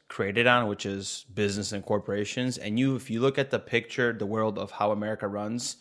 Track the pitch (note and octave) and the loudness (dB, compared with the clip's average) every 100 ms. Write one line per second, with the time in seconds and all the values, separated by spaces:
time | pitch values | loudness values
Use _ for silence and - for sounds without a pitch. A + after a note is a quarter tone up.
0 | - - G2+ G2+ A#2+ B2 A2 G2+ G2+ G2 | -10 -4 0 4 6 6 4 -2 -4 -4
1 | G2 - - G2 G2+ G2 G2+ G#2 - G#2 | -6 -10 -8 0 0 0 -2 -4 0 0
2 | - G2+ G#2 - B2+ A#2+ G#2 A2 C3+ B2+ | 0 -2 -2 -2 -2 -2 -2 2 2 2
3 | C3 A2+ C3 C3+ C3+ A2+ - A#2 - - | -2 2 2 2 0 -2 0 0 0 0
4 | A#2+ A#2 G#2 A2 A2 G#2 G2+ - G#2+ G#2 | 0 0 -2 0 0 0 -4 0 2 2
5 | G#2+ G#2+ G#2 G2+ G#2 A#2+ A#2+ - | 0 -2 -4 -4 -4 -4 -6 -10